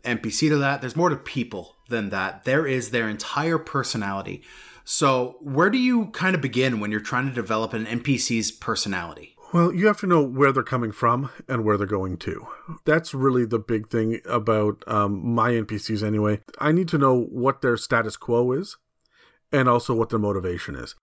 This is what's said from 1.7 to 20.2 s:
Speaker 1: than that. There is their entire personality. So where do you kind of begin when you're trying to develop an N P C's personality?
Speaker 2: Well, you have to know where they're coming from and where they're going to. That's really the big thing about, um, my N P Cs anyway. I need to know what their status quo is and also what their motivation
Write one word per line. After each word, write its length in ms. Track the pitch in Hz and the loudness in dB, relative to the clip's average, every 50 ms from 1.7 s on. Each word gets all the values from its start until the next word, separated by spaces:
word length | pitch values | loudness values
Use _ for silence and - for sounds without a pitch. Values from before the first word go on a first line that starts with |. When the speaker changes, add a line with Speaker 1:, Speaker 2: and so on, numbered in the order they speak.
| _ _ _ - | _ _ _ -6
Speaker 1:
than 200 | 120 113 107 98 | -4 -4 -4 -2
that. 340 | 101 95 95 98 - - - | -4 -4 -4 -4 -6 -6 -2
There 240 | 127 131 147 160 | 0 0 0 2
is 240 | 139 131 131 117 120 | 0 -2 -2 -2 -2
their 180 | 110 120 113 110 | -2 -2 -2 -2
entire 480 | 107 107 - - - 139 151 165 165 | -4 -6 -8 -6 -4 -2 0 0 0
personality. 840 | 156 165 - - 139 127 - - 113 101 98 98 98 98 98 95 - - - - - - - - - _ | -2 -2 -2 -4 -4 -2 -2 -4 -4 -4 -4 -4 -6 -6 -8 -12 -12 -14 -20 -20 -20 -20 -20 -20 -18 _
So 540 | - - - 156 139 131 127 123 127 - - | -2 0 2 4 4 4 2 0 -2 -6 -12
where 300 | - 143 131 143 170 202 | -10 -4 2 2 4 4
do 80 | 208 262 | 4 4
you 280 | 254 254 247 233 214 | 2 4 4 2 0
kind 280 | 175 - - 175 185 185 | -2 -4 -2 0 0 0
of 60 | 165 | 0
begin 380 | 135 131 107 120 127 131 120 107 | 0 0 0 2 2 2 2 0
when 120 | 104 104 | -2 -2
you're 80 | 107 107 | -2 -4
trying 280 | 104 - 135 123 131 | -4 -2 -2 -2 -2
to 60 | 139 123 | -2 -4
develop 400 | 123 107 92 110 110 110 110 - | -4 -4 -2 -2 -2 -2 -2 -4
an 140 | 110 110 | -6 -4
N 140 | 107 117 120 | -4 -6 -4
P 140 | - - 135 117 | 0 0 0 0
C's 320 | - - 120 113 104 - | 0 0 0 0 0 -2
personality? 800 | - - - - 110 - - 107 98 90 85 85 82 - - - _ _ - - - | -6 -6 -6 -4 -2 -2 -2 -4 -4 -6 -6 -8 -12 -14 -18 -20 _ _ -14 -2 2
Speaker 2:
Well, 200 | 170 170 175 - | 2 2 4 2
you 140 | 175 196 | 4 4
have 120 | 214 208 - | 4 2 2
to 80 | - | 2
know 140 | 185 175 160 | 4 4 4
where 300 | 143 131 123 131 143 139 | 4 2 2 4 4 4
they're 120 | 131 131 120 | 4 2 0
coming 280 | - 131 123 120 110 | 0 -2 -2 -2 -4
from 380 | 101 - - 117 117 127 139 131 - - - | -4 0 2 2 2 2 -2 -6 -10 -16 -8
and 160 | - 135 117 110 | -4 -4 0 2
where 140 | 107 104 | 2 2
they're 100 | 101 104 | 2 2
going 300 | 92 107 95 95 92 90 | 0 0 -2 -2 -4 -6
to. 280 | 82 - - - - - - - - - - 165 - _ | -6 -6 -8 -8 -8 -10 -14 -18 -16 -14 -14 -14 -4 _
That's 300 | 160 151 165 165 - - | 2 2 2 2 -2 -4
really 320 | 135 131 139 127 123 120 | 0 2 2 4 4 2
the 140 | 107 117 110 | 2 0 -2
big 300 | 104 - 117 110 104 - | 0 0 -2 -2 -2 -2
thing 300 | - 117 110 110 113 - - | -2 0 0 0 -2 -4 -4
about, 580 | 95 123 120 107 113 110 107 107 104 101 - - | -2 -2 -2 2 2 2 4 2 0 0 -4 -6
um, 480 | - 110 104 104 101 101 95 - 117 117 | -2 0 0 2 0 -2 -2 -2 0 2
my 220 | 117 110 120 120 | 2 2 2 2
N 100 | 117 107 | 0 -2
P 120 | 107 110 | -2 -6
Cs 260 | 101 - - 110 104 107 | -8 -4 -4 -4 -2 -2
anyway. 380 | 107 107 107 104 104 104 101 _ - - - | 0 0 2 2 2 0 0 _ -14 -10 -2
I 140 | - 151 156 | 0 2 2
need 160 | 175 190 165 | 2 2 0
to 80 | - | 0
know 240 | 151 139 135 131 123 | 2 4 4 4 4
what 400 | 117 - - 127 120 135 131 - | 2 -2 -4 0 0 0 0 0
their 160 | - 127 120 | 0 0 0
status 400 | 110 - - 131 117 113 110 - | 0 0 0 0 0 0 -2 -6
quo 340 | - - - 117 117 123 123 | -10 -4 0 2 2 2 2
is 240 | 127 147 196 - - _ _ _ _ _ _ _ _ _ _ _ _ _ _ _ - | 0 -2 -4 -8 -12 _ _ _ _ _ _ _ _ _ _ _ _ _ _ _ 0
and 160 | 143 131 127 | 2 4 4
also 240 | 120 120 - - 123 | 4 4 2 0 0
what 160 | 113 113 - | 0 0 0
their 100 | - | 0
motivation 560 | 110 | 0